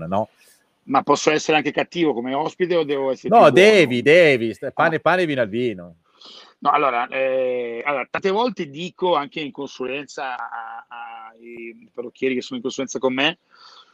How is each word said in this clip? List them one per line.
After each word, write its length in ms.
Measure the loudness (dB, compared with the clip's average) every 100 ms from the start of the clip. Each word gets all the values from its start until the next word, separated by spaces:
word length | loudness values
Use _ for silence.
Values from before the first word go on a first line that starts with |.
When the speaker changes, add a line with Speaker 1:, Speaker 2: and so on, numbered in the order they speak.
| -4
Speaker 1:
no? 180 | -4 -4 _ _ _ _ _
Speaker 2:
Ma 180 | -2 -2
posso 300 | 2 2 2
essere 240 | 0 0 0
anche 160 | 0
cattivo 420 | -4 -4 -2 -2
come 200 | -2 -4
ospite 420 | -4 -6 -4 -2 0
o 80 |
devo 280 | 0 -2 -2
essere 180 | -4 4
Speaker 1:
No, 140 | 8 8
Speaker 2:
più 80 |
buono? 140 | 8 8
Speaker 1:
devi, 320 | 6 4 2
devi, 520 | 6 8 8 4 0
st-, 180 | -6 -8
pane, 260 | -2 0 2
Speaker 2:
Ah. 20 |
Speaker 1:
pane, 260 | 0 2 0
vino 140 | 0
al 80 | -2
vino. 480 | -2 -4 -4 -14 -20 _ _ -20 -20 -20 _
Speaker 2:
No, 120 | 0
allora, 360 | 2 2 0 -4
eh, 760 | -2 -2 0 -2 -4 -6 -8 -6
allora, 200 | -6 -6
tante 180 | -4 -2
volte 400 | 0 -2 -4 -10
dico 460 | -8 -12 -4 -2 0
anche 240 | -2 -8
in 140 | -10
consulenza 800 | -10 -14 -8 -8 -8 -10 -10 -10 -10
a, 480 | -10 -12 -14 -16 -18
a, 380 | -18 -16 -18 -20
ai 600 | -20 -18 -16 -16 -16 _
parrucchieri 420 | -14 -14 _ -4 -4
che 60 |
sono 160 | -6 -8
in 60 |
consulenza 360 | -8 -8 -8 -4
con 140 | -2
me, 240 | -2 -6 -8 _ _ -20 -20 _